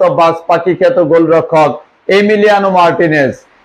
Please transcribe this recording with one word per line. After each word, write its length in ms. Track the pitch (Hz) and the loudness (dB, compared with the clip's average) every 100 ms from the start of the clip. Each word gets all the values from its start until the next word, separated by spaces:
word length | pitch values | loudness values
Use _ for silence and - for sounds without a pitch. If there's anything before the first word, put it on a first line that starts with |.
| 180 170 | -2 0
বাজ 180 | 165 165 - | 0 -2 -2
পাখি 280 | 170 175 170 | -2 -2 -2
খ্যাত 220 | 180 175 160 | 0 0 0
গোলরক্ষক 640 | 165 160 160 160 156 151 120 - _ - 190 | 2 2 0 0 0 0 -4 -14 _ -2 0
এমিলিয়ানো 520 | 208 214 208 202 196 | 0 0 2 0 0
মার্টিনেজ। 600 | 185 175 156 170 151 131 - _ _ | 0 0 0 0 0 -2 -6 _ _